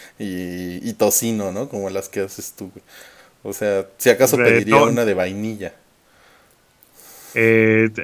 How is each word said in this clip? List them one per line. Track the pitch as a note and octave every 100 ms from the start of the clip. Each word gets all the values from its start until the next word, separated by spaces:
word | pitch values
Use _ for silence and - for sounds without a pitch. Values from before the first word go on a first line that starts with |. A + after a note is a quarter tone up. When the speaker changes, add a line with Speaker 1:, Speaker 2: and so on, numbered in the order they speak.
| - -
Speaker 1:
y, | G#2 F2+ F2+ F2+ F2+ F2+ A#2
y |
tocino, | - G#2 - A#2 G#2+ G2
¿no? | G2 C#3
Como | G#2 G2
las | F#2+ -
que | G2+
haces | F#2+ - -
tú, | - F#2+
güey. | G2 - - - - _ _
O | G#2
sea, | - G#2 G2 F#2+ -
si | B2
acaso | G2+ C3 A#2+
Speaker 2:
Eh, |
Speaker 1:
pediría | A#2 A#2 G#2 -
Speaker 2:
no. |
Speaker 1:
una | C#3+ A#2+ A2
de |
vainilla. | F#2 F#2 G2+ A2 G#2 F2 - _ _ _ _ _ _ _ _ _ _ _ - - - -
Speaker 2:
Eh, | A#2 A2+ A2+ A2 A2 A2+ G#2+